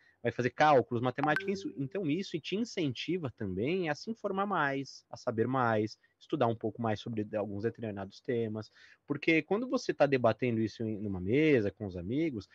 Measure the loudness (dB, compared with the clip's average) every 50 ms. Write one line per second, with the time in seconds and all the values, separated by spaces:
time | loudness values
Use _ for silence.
0 | _ _ _ _ -4 -2 -2 0 -2 -2 2 4 6 8 8 6 6 4 -2 0
1 | 0 0 0 0 0 0 0 0 0 -2 -4 -4 -6 -8 -6 -6 -8 -6 -4 -4
2 | -2 -2 -2 -2 -2 -6 -8 -8 -6 -4 -4 -4 -4 -4 -4 -2 -2 -2 -2 -4
3 | -4 -4 -2 -2 -2 -6 -6 _ -4 -4 -2 -2 0 0 0 0 0 -2 -4 -4
4 | -6 -10 -8 -6 -6 -4 -2 -2 -2 0 2 2 2 2 0 -2 -4 -8 -12 -20
5 | _ _ -18 -8 -6 -4 0 0 2 2 2 4 4 4 4 4 2 0 -4 -12
6 | _ _ _ _ -6 -6 0 2 2 2 2 0 -4 -6 -4 -2 -2 -2 -2 -2
7 | -4 -6 -4 -4 -4 -2 -2 -4 -4 -4 -4 -4 -4 -4 -4 -4 -8 -8 -6 -6
8 | -8 -10 -12 -10 _ -2 -2 -2 -2 -2 -4 -6 -8 -10 _ -20 -20 -20 -20 _
9 | _ -6 -6 0 2 4 4 4 2 0 -2 -2 0 -2 -2 -2 -2 -4 2 2
10 | 4 4 4 4 4 4 4 4 0 0 2 2 0 -2 -2 -4 -4 -4 -4 -4
11 | -4 -4 -4 -4 0 2 2 4 6 6 6 4 4 0 -2 _ -8 -8 -6 -6
12 | -6 -4 -2 -2 -2 -2 -4 -6 -10 -12